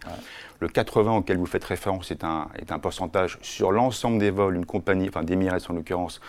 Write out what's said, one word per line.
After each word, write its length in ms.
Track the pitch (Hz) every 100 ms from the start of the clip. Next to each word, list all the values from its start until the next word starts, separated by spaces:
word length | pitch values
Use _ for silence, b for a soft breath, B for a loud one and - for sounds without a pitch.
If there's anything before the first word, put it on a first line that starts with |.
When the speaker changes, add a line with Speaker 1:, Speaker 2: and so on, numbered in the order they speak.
| -
Speaker 1:
Ouais. 60 | 85 B B B -
Speaker 2:
Le 80 | 82
quatre-vingts 480 | - 107 117 107 113
auquel 220 | 95 92
vous 80 | 87
faites 180 | 95
référence 480 | - 92 101 92 87
est 140 | 78 82
un, 240 | 80 76 -
est 140 | 80
un 60 | 78
pourcentage 600 | 90 - 87 98 90 -
sur 300 | - - 95
l'ensemble 480 | 104 127 113 120 113
des 100 | 104
vols, 280 | 95 98 87
une 80 | 82
compagnie, 420 | 98 92 95 92
enfin 160 | -
d'Emirates 460 | 80 92 92 90 -
en 40 | 85
l'occurrence, 440 | 82 90 87 -